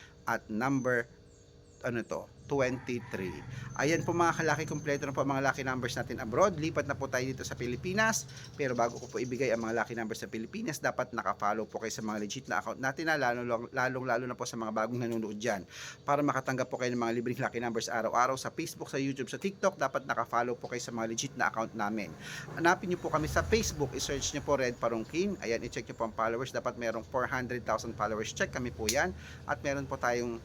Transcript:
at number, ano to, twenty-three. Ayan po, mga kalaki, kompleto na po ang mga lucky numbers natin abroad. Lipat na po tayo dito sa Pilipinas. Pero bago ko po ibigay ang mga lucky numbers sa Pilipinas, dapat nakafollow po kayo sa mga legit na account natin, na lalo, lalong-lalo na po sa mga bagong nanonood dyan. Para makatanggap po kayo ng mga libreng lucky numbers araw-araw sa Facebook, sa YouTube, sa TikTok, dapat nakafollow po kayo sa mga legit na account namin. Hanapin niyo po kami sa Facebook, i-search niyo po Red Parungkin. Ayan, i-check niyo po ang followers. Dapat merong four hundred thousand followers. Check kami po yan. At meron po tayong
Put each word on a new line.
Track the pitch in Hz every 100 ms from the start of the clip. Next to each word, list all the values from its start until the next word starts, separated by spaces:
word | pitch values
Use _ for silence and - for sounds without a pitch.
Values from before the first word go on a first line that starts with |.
| - - -
at | 113 -
number, | 107 131 139 127 123 120 - - - - - - - 123
ano | 117
to, | - 80 - - -
twenty-three. | 139 127 131 127 120 - 101 92 73 - - - -
Ayan | 143 165
po, | 180
mga | 165 170 160
kalaki, | 160 151 156
kompleto | 151 147 143 139
na |
po | 139
ang | 135 135
mga | 135
lucky | 139
numbers | 131 127 120
natin | 131 117 117
abroad. | 110 127 202 156
Lipat | 160 147 143
na | 135
po | 135
tayo | 127
dito | 131 131 123
sa |
Pilipinas. | 127 120 123 180 196 220 214 - - - -
Pero | 135
bago | 120 117 123
ko | 127
po | 107
ibigay | 123 123 127
ang | 117
mga | 113 113
lucky | 107
numbers | 117 110 107
sa | 101
Pilipinas, | 113 113 214 220 143
dapat | 127 - 123
nakafollow | 113 95 - 104 110 104
po | 104
kayo | 110
sa | -
mga | 110 107
legit | 104 135 139
na | 90
account | - -
natin, | 135 139 160
na |
lalo, | 151 123 120 120 117 120
lalong-lalo | 131 127 131 131 117 127
na |
po | 117 120
sa | 117
mga | 110
bagong | 110 113 123
nanonood | 117 117 104 104
dyan. | 117 98 87 - - -
Para | - 143 143
makatanggap | 127 139 131 123
po | 123
kayo | 123
ng | 123 117
mga | 120
libreng | 120 123
lucky | 113 117
numbers | 120 113 -
araw-araw | 113 110 117 127
sa | 135 123
Facebook, | - 160 - 143
sa | 139
YouTube, | 139 135 120
sa | 135
TikTok, | 196 196 196 -
dapat | 139 135 139
nakafollow | 117 117 120 123 120
po | 123
kayo | 123
sa | 123
mga | 117 113
legit | 117 135 123
na | 82
account | 113 110 110
namin. | 104 110 85 76 - - - -
Hanapin | 165 190 185
niyo | 175
po | 160
kami | 156 151
sa | 170 -
Facebook, | 226 - 151 135
i-search | 131 - 139 -
niyo | 143
po | 147 139
Red | 123 117
Parungkin. | 117 113 107 156 202 185
Ayan, | 107 117
i-check | 117 131 117
niyo |
po | 127 113
ang | 101
followers. | 113 117 127
Dapat | 120 123 110
merong | 113 110 -
four | 131 120
hundred | 131 123 123
thousand | 117 110 120
followers. | 107 104 107 107
Check | - -
kami | 135 123
po | - 107
yan. | 131 180 - - - -
At | 143
meron | 147 139 135
po | 135
tayong | 123 120 120 117